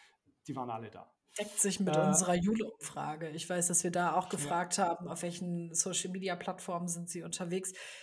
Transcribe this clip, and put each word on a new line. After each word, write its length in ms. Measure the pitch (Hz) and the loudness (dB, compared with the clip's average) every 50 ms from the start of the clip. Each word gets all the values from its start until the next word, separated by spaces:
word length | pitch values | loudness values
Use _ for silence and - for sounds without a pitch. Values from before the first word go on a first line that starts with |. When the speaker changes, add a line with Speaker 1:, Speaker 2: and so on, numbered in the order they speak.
| - - _ _ _ _ _ _ _ | -20 -20 _ _ _ _ _ _ _
Speaker 1:
die 100 | - 139 | -8 -6
waren 140 | 131 123 120 | -6 -4 -4
alle 200 | 113 113 113 104 | -6 -6 -8 -10
da. 220 | - 92 - - _ _ _ _ - - | -12 -16 -18 -20 _ _ _ _ -6 -6
Speaker 2:
Deckt 220 | 202 208 - - | -6 -2 2 4
sich 200 | 202 202 190 - | 4 4 4 2
mit 140 | 196 180 151 | 2 4 4
Speaker 1:
Äh, 60 | 156 | 6
Speaker 2:
unserer 340 | 156 185 190 - 190 180 180 | 6 8 6 6 6 6 4
Jule-Umfrage. 960 | 180 175 202 220 226 220 220 - - - - - 147 143 147 151 156 165 156 | 4 4 4 2 2 0 -4 -6 -10 -12 -8 -6 -4 -4 -4 -4 -4 -6 -6
Ich 180 | 151 165 - - | -6 -6 -4 -2
weiß, 200 | 180 175 170 - | 0 2 2 4
dass 160 | 180 - - | 4 2 2
wir 60 | 175 | 2
da 240 | 175 175 175 170 156 | 2 2 2 4 2
auch 80 | 180 180 | 2 2
Speaker 1:
Ja. 60 | - | 0
Speaker 2:
gefragt 480 | - 170 151 147 175 170 180 175 - - | -2 -4 -2 0 0 0 0 0 2 2
haben, 280 | 196 170 170 180 180 175 | 2 2 2 -2 -4 -6
auf 140 | 170 170 - | -4 -4 -4
welchen 520 | 175 170 - 180 175 175 170 170 170 160 | -4 -4 -4 -2 -2 -2 -2 -2 -2 -2
Social-Media-Plattformen 1120 | - - 190 175 - - 185 185 190 185 190 175 175 - - 185 - - - 180 170 180 175 | 0 0 0 0 -2 -2 -2 -4 -4 -2 -2 -4 -2 -4 -6 -8 -6 -6 -4 -4 -4 -2 -4
sind 220 | 170 170 175 175 | -4 -4 -6 -6
sie 120 | - 180 165 | -8 -8 -6
unterwegs. 520 | 170 170 - 185 170 180 190 190 - - - - - - - | -6 -6 -6 -4 -2 -2 -2 -2 -4 -8 -8 -12 -14 -14 -16